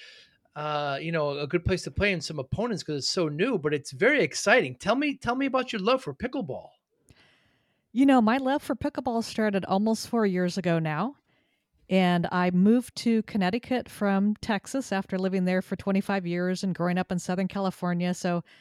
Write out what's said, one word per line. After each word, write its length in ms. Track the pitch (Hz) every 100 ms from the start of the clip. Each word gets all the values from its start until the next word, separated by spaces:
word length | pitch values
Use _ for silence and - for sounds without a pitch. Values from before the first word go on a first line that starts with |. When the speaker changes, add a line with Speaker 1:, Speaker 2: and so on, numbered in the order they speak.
| - - - _ _ 147
Speaker 1:
uh, 420 | 151 151 143 139
you 120 | 160
know, 260 | 165 147 143
a 80 | 143
good 180 | 175
place 180 | 170 180
to 100 | -
play 200 | 139 202
and 120 | 180
some 160 | - 156
opponents 420 | 127 - 240 180
'cause 140 | - 147
it's 120 | -
so 200 | - 160
new, 280 | 147 226 214
but 160 | 147
it's 200 | 147 -
very 320 | 131 208 294
exciting. 500 | 160 - - 247 151
Tell 220 | 127 185 247
me, 200 | 294 269
tell 200 | 226 254
me 100 | 277
about 260 | 254 254
your 100 | 226
love 200 | 190 262
for 100 | 156
pickleball. 580 | 131 240 277 165 107 - _ _ _ _ _ _ _ _ _ _ _ _
Speaker 2:
You 140 | 226 277
know, 140 | 262
my 180 | 214 254
love 260 | 262 285
for 100 | -
pickleball 480 | 262 294 - 254 226
started 420 | 233 - 214 196
almost 440 | - 196 214 220 -
four 180 | 233 214
years 320 | 180 180 185
ago 220 | 175 165
now. 340 | 160 151 220 285 _ _ _ _ _ _ _
And 380 | 190 180 175 170
I 180 | 180 180
moved 460 | 180 196 240 240 -
to 260 | 240 226
Connecticut 680 | - 220 180 226 - 254 -
from 460 | - 202 196 202 214
Texas 500 | - 202 - 269 -
after 260 | 190 190 185
living 280 | 185 190
there 180 | 180 185
for 140 | - 185
twenty-five 500 | - 190 - 196 175
years 380 | 175 180 185
and 100 | 196
growing 240 | 170 175 180
up 140 | 185
in 80 | 180
Southern 260 | - 180 190
California. 680 | 202 190 - 180 175 180
So 300 | 180 185 175 - -